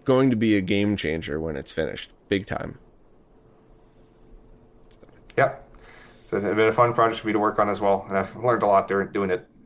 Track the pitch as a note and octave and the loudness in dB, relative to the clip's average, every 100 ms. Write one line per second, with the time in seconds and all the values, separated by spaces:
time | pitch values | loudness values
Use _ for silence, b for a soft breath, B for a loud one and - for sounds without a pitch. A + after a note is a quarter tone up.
0 | - C3 C3+ A2+ A2+ G#2 F#2 G2+ G#2 G2+ | 0 4 4 2 2 2 2 0 0 0
1 | D#2 D#2+ D#2 D2+ D#2+ D2 - - D#2 - | -2 -6 -6 -6 -6 -8 -8 -6 -6 -6
2 | - _ _ G2 F#2+ - - - - - | -14 _ _ -4 -4 -8 -8 -14 -20 -20
3 | _ _ _ _ _ _ _ - _ _ | _ _ _ _ _ _ _ -20 _ _
4 | - _ - - - - - - - - | -20 _ -20 -20 -20 -20 -20 -20 -20 -20
5 | - - - - - - - - B B | -20 -20 -6 0 0 -2 -16 -20 B B
6 | B B - G2+ G2+ G#2+ A2 A2 A#2+ - | B B -6 -4 -2 2 2 4 2 4
7 | A2+ A2 A2 G#2+ G#2+ - G#2 G2 G2+ G2 | 2 0 -2 0 0 0 0 0 0 0
8 | G2+ G2 F#2+ - B2 A2 G2+ G2 F#2+ G2 | 0 -4 -4 -4 0 2 4 4 2 -2
9 | F#2+ G#2 G2 F2+ - - | -2 -2 -2 -2 -6 -20